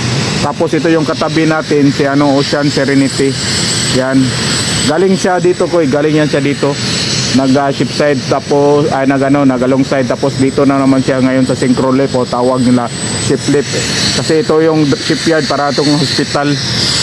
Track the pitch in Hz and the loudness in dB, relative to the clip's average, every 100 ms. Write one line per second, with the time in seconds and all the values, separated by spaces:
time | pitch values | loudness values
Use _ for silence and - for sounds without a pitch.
0 | - - - - 143 147 165 160 160 165 | -2 -2 -2 -2 -2 -2 -2 0 2 2
1 | 151 156 160 156 160 156 147 147 143 - | 0 -2 -2 0 0 0 0 2 2 2
2 | 139 139 147 139 139 151 143 135 135 139 | 0 2 2 2 0 0 0 0 0 2
3 | 135 - 139 127 - - - - - 127 | 0 0 -2 -2 -4 -4 -2 -2 -2 -2
4 | 131 135 131 120 - - 101 - - 156 | 0 0 0 0 -2 -2 -2 -2 0 0
5 | 190 190 202 180 175 180 180 170 156 143 | 2 0 0 0 0 0 0 0 0 0
6 | 151 151 151 143 143 139 143 139 - - | 0 2 0 0 -2 -2 -2 -2 -4 -4
7 | - - - 127 135 131 139 139 131 - | -4 -4 -2 0 2 2 2 0 -2 0
8 | 147 139 - 143 - 143 143 147 151 135 | 0 0 0 -2 0 2 4 2 2 0
9 | 135 139 135 143 139 127 127 131 135 139 | 0 0 2 2 2 2 0 0 0 0
10 | 123 131 143 123 135 135 139 139 135 135 | 0 -2 -2 0 0 2 2 2 2 2
11 | 131 131 127 131 131 127 135 123 131 131 | 2 0 2 2 0 0 0 0 2 0
12 | 139 127 120 120 123 127 123 123 120 - | 0 0 -2 0 0 2 2 2 0 -6
13 | 101 - - 139 - 143 - 139 - - | -6 -4 -2 -2 0 0 0 -4 -4 -4
14 | - - 127 160 147 156 160 156 147 147 | -2 -2 0 0 2 2 2 2 2 0
15 | - 151 165 160 127 139 143 139 147 147 | -2 -2 0 0 0 -2 0 0 0 0
16 | 131 123 139 147 143 139 - - - - | 0 -2 -2 -2 -2 -2 -2 -2 -2 -2